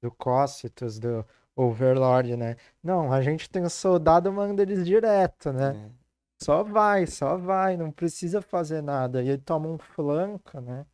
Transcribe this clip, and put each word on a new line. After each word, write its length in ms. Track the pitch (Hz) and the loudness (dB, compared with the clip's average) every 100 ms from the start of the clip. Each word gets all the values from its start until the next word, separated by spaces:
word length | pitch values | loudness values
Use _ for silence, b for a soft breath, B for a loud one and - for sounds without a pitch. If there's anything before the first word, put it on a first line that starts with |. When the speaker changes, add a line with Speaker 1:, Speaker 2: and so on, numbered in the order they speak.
Speaker 1:
do 100 | 120 | -10
Cocytus, 880 | - - 127 139 - 117 - 120 107 | -8 0 2 0 -2 -14 -10 -10 -6
do 260 | 117 117 110 b b - | -6 -6 -8 b b 0
Overlord, 800 | 127 113 131 131 131 127 123 120 | 0 2 2 4 4 4 2 -4
né? 180 | 117 117 b b | -6 -8 b b
Não, 280 | 160 185 151 | -4 -2 2
a 100 | 135 | 2
gente 280 | 135 156 - | 0 -2 -4
tem 140 | 190 | -4
o 60 | 175 | -4
soldado, 640 | - 196 180 160 165 180 | -2 2 4 6 4 4
manda 300 | 196 202 202 | -2 -2 0
eles 220 | 196 196 175 | 0 0 2
direto, 640 | 202 226 202 180 - 151 | 2 4 4 2 0 -6
né? 220 | 135 139 107 107 | -2 -2 -4 -12
Speaker 2:
É. 40 | 120 _ _ _ _ | -20 _ _ _ _
Speaker 1:
Só 200 | - 151 | 0 0
vai, 420 | 214 208 208 202 175 | 2 2 4 4 0
só 320 | - 139 175 | -2 -2 -2
vai, 400 | 180 190 190 180 | -2 0 0 0
não 140 | 160 | -4
precisa 500 | 147 170 - 175 202 | -4 -6 -4 -4 -4
fazer 400 | 185 180 160 156 | -4 -4 -4 -4
nada. 400 | 147 143 127 127 | -4 -2 -2 -2
E 60 | 127 | -2
ele 80 | 139 | -2
toma 280 | 135 160 156 | -2 -4 -2
um 100 | 160 | -8
flanco, 840 | - - 147 147 190 202 - 143 | -12 -6 -2 0 -2 -6 -14 -16
né? 240 | 123 127 147 | -12 -12 -14